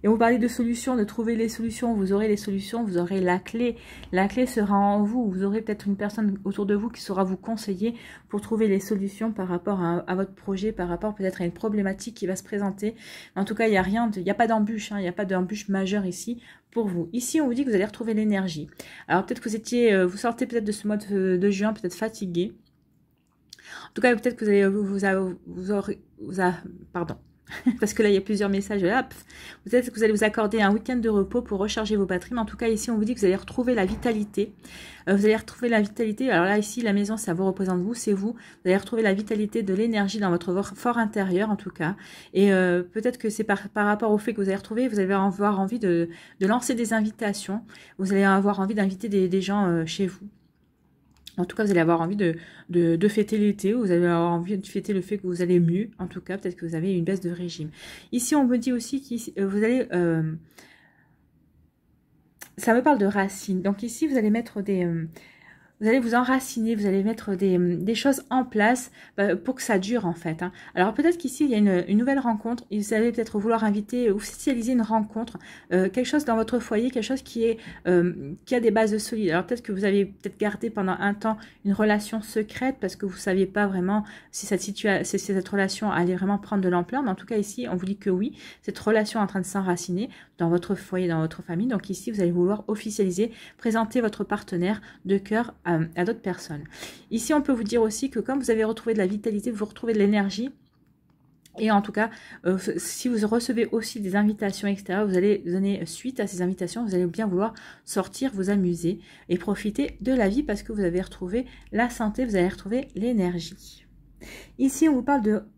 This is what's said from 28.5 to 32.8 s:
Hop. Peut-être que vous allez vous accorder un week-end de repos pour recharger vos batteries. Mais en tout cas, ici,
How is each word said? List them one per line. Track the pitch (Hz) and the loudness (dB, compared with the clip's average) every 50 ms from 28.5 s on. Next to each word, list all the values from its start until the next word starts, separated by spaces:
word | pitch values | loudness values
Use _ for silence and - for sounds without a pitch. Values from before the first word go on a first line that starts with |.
| 196 196 196 - 214 202 | 0 -2 -2 -2 -2 0
Hop. | 185 175 214 262 254 - - - - _ - - - - - - _ | 2 2 2 2 0 -2 -10 -20 -20 _ -20 -20 -20 -20 -20 -16 _
Peut-être | 202 233 247 247 - | 2 2 2 2 2
que | - | -2
vous | 208 | 2
allez | 226 214 214 | 2 4 4
vous | 208 214 | 4 2
accorder | 214 214 - 214 208 202 226 | 2 2 2 0 0 2 2
un | 208 196 | 4 4
week-end | 202 220 220 - 254 | 4 2 0 -2 -2
de | 247 220 226 | 0 0 2
repos | 214 202 196 196 - 240 | 2 2 2 2 0 -4
pour | 240 - 208 190 | -2 -2 -2 -2
recharger | 202 214 - 233 220 208 214 | -2 -2 -2 -4 -2 0 2
vos | 202 196 | 0 2
batteries. | 180 185 180 180 - | 0 0 -4 -4 -4
Mais | 247 240 | -4 -4
en | 220 | -4
tout | 214 - | -4 -6
cas, | - 240 233 | -2 0 0
ici, | 226 208 | 0 0